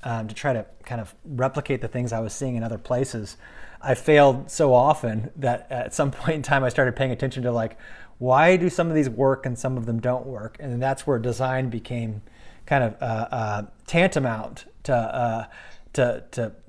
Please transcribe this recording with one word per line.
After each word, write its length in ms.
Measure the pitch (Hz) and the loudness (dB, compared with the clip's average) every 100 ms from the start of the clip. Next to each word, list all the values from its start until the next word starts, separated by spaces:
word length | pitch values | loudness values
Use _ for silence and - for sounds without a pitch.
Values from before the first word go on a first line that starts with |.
um, 260 | 127 113 110 | -6 -6 -6
to 60 | |
try 180 | 110 147 | -4 -2
to 140 | 120 - - | -2 -4 -12
kind 160 | - 120 | -10 -8
of 140 | 104 - | -8 -12
replicate 560 | - 131 131 147 - 127 | -10 -2 0 0 -2 -2
the 80 | 117 | -2
things 240 | 127 123 | -4 -2
I 80 | 113 | -2
was 140 | 110 | -4
seeing 220 | - 131 120 | -4 -4 -4
in 60 | |
other 140 | 113 110 | -4 -6
places, 600 | - 123 135 117 104 - - - - - | -2 -2 -2 -4 -8 -12 -20 -16 -16 -8
I 140 | - | -2
failed 560 | 123 - 147 143 131 139 | 0 4 8 8 6 -2
so 240 | - 147 | 0 6
often 560 | 123 135 147 120 110 120 - | 6 6 2 0 -4 -6 -4
that 300 | 135 120 - | -2 -2 -4
at 240 | 127 123 | -8 -4
some 160 | - 139 | 0 0
<laughs> 20 | |
point 220 | - - 156 | 0 -2 -2
in 60 | |
time 220 | 131 139 | 2 2
I 40 | 127 | 4
started 260 | - 131 120 | 4 2 2
paying 160 | 131 | 0
attention 300 | 127 135 131 | 0 -4 -2
to, 80 | 123 | -2
like, 260 | 120 113 - - - - - | 0 -2 -6 -16 -18 -18 -4
why 380 | 123 127 165 185 | 4 6 8 6
do 120 | 175 | 4
some 200 | 170 170 | 2 2
of 60 | |
these 140 | 156 135 | 2 2
work 380 | 110 135 131 131 | 2 2 2 -2
and 120 | 120 | -4
some 180 | 131 127 | -4 -2
of 100 | 117 | -2
them 140 | 113 | -2
don't 260 | 123 127 123 | 0 -2 -4
work? 300 | 123 110 - | -10 -12 -10
And 220 | 143 120 | -8 -2
that's 240 | 131 135 - | -2 -2 0
where 120 | 127 | 0
design 520 | 117 110 131 131 131 | 0 0 0 0 -2
became 520 | 113 - 120 117 104 - - - - - | -4 -6 -4 -4 -6 -10 -18 -20 -18 0
kind 180 | 139 | 2
of, 120 | 120 107 | 2 0
uh, 280 | 123 110 110 | -4 -2 -2
uh, 320 | 131 110 104 104 - - | -4 -2 -4 -6 -14 -2
tantamount 800 | 170 185 160 131 110 - - - - | 2 4 2 -2 -2 -6 -12 -20 -10
to, 100 | - | -2
uh, 520 | 123 113 123 120 113 110 - - - - | 0 0 -2 -2 -2 -6 -14 -20 -20 -6
to, 300 | - 123 113 - | 0 0 0 -6
to 200 | - 110 - | -6 -6 -6